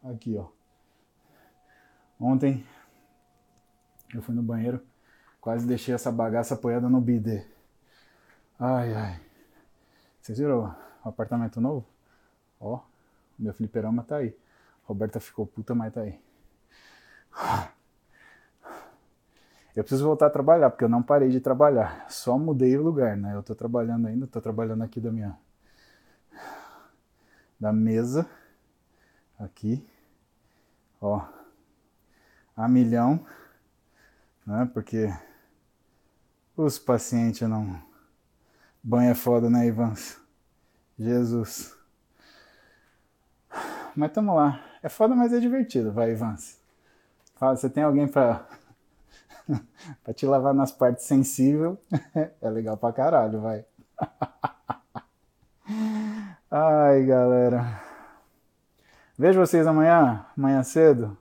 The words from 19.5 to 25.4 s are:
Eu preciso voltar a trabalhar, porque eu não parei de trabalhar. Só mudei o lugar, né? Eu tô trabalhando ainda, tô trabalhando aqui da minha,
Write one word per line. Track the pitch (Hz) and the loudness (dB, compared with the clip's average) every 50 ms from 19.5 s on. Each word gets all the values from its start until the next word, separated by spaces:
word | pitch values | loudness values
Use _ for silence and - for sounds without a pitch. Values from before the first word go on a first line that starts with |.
| _ _ _ _ _ | _ _ _ _ _
Eu | 110 104 | -8 -4
preciso | - 135 135 143 | -2 -2 0 0
voltar | 151 156 151 151 | 0 2 4 4
a | 147 | 4
trabalhar, | 147 143 135 151 165 170 151 127 | 4 2 4 6 6 6 6 4
porque | - - | 4 2
eu | 123 113 | 0 2
não | 117 120 120 | 2 0 2
parei | - 147 143 135 131 | 2 4 4 4 4
de | 127 127 | 2 0
trabalhar. | 127 139 131 131 147 147 139 139 131 - - - - - | 0 -2 2 4 4 4 4 2 0 -2 -4 -14 -18 -16
Só | - - - 123 120 | -16 -8 -4 -2 -2
mudei | 135 156 160 151 127 127 127 131 | 0 0 -2 0 2 2 2 2
o | 139 | 2
lugar, | 151 165 165 143 127 113 104 | 0 0 0 0 0 0 -2
né? | 101 101 101 104 | -4 -6 -6 -8
Eu | 101 101 | -10 -10
tô | - 110 | -10 -12
trabalhando | - - 117 117 123 117 117 117 117 117 110 | -8 -8 -4 -2 -2 -2 -2 -2 -2 -4 -2
ainda, | 110 123 135 | -4 -6 -6
tô | 131 - 113 | -6 -10 -10
trabalhando | - 113 110 107 117 113 113 110 | -8 -6 -6 -6 -6 -4 -4 -6
aqui | 113 110 - 123 | -8 -8 -8 -8
da | 110 117 | -8 -6
minha, | 113 113 107 101 87 - | -6 -6 -8 -10 -12 -14